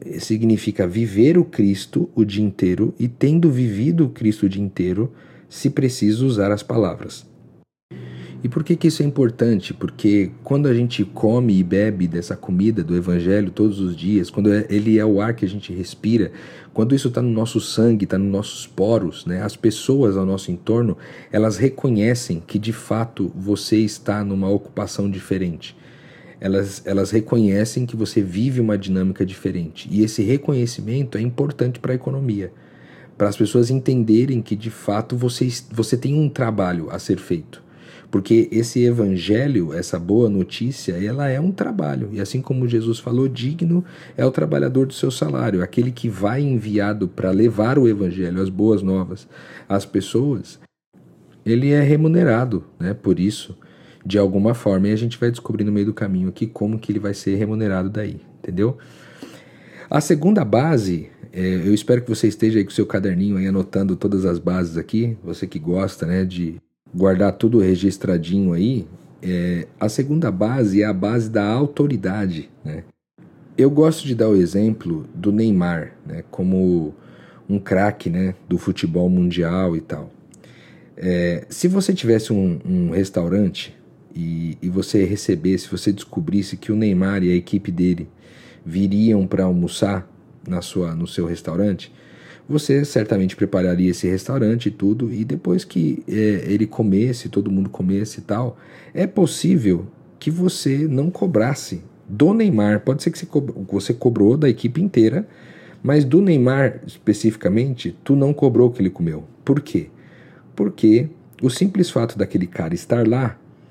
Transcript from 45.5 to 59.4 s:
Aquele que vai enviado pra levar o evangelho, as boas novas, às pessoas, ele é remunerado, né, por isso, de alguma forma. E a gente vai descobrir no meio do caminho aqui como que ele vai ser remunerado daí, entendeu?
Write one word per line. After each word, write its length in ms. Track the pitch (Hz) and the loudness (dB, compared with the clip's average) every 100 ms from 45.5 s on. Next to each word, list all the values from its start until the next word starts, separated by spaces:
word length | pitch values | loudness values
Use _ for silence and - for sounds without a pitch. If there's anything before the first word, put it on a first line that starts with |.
| 92 | -2
Aquele 260 | 90 120 127 | 0 0 -2
que 180 | 123 120 | -2 -6
vai 320 | 92 101 131 | -2 -2 0
enviado 680 | 143 120 107 104 101 107 92 | 0 0 0 0 0 -2 -4
pra 240 | - 92 | -2 0
levar 440 | 95 117 104 110 139 | 4 4 4 2 4
o 120 | 117 | 4
evangelho, 520 | 101 90 92 87 90 | 4 -2 -2 -4 -2
as 80 | 95 | -2
boas 340 | 92 110 101 | 2 2 4
novas, 440 | 95 95 90 92 - - - - - | 2 -2 -4 -10 -16 -20 -20 -18 -4
às 160 | 98 | -4
pessoas, 760 | - 101 - 113 143 123 - - - _ _ _ - _ _ - | -2 -4 0 0 0 -2 -8 -20 -20 _ _ _ -20 _ _ -8
ele 280 | 110 117 143 | 0 2 4
é 100 | 147 | 4
remunerado, 800 | 143 151 160 175 165 113 127 92 - - | 4 4 4 4 4 2 0 -2 -6 -8
né, 160 | 90 | -6
por 240 | 101 101 85 | -2 0 2
isso, 400 | 98 - - - - - - - 92 | 0 -2 -10 -18 -20 -20 -20 -14 -2
de 100 | 101 | 2
alguma 380 | 98 98 110 | 2 2 0
forma. 320 | 120 104 95 101 | 0 0 2 2
E 60 | |
a 40 | 107 | 0
gente 220 | 117 - | -2 -2
vai 140 | 120 | -2
descobrir 320 | 117 - 113 | -2 -4 -4
no 80 | 107 | 0
meio 140 | 101 104 | 0 0
do 80 | |
caminho 340 | 104 98 92 92 | -2 -2 -2 -2
aqui 180 | - 110 | -4 -6
como 320 | - 104 110 | -4 -4 -4
que 140 | - | -4
ele 80 | 104 | -4
vai 140 | 104 | -4
ser 200 | 101 98 | -4 -2
remunerado 560 | 98 107 110 104 92 95 | -2 -2 -2 -2 -2 -2
daí, 300 | 107 101 - - - | -4 -8 -10 -18 -16
entendeu? 400 | - 87 117 - - - - - - - | -6 0 0 -2 -12 -20 -20 -20 -20 -20